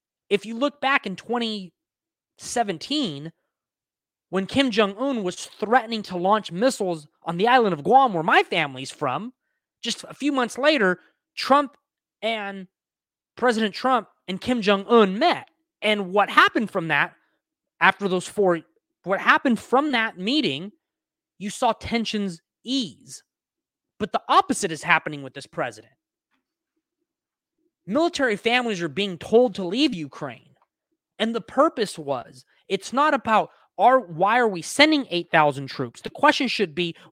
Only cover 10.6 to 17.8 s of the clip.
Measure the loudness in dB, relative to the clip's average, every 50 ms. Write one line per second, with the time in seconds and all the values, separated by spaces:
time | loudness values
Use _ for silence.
10.6 | 2 2 4 4 2 2 2 0 _ _ _ _ _ _ _ -10 2 4 4 4
11.6 | 4 0 -8 _ _ _ _ _ _ _ _ _ -6 -4 -4 -4 -8 -10 -10 -12
12.6 | -16 _ _ _ _ _ _ _ _ _ _ _ _ _ _ 0 0 0 2 2
13.6 | -2 -2 -4 -2 0 0 0 0 -2 _ _ _ _ -10 -10 -8 -4 -2 -2 0
14.6 | 2 2 2 2 2 4 6 6 6 6 2 0 2 0 0 0 -6 _ _ _
15.6 | _ _ _ _ -2 0 0 0 -2 0 2 2 2 6 6 6 6 6 4 0
16.6 | -4 -2 -4 -4 -2 0 2 2 0 0 -4 _ _ _ _ _ _ _ _ _
17.6 | _ _ _ _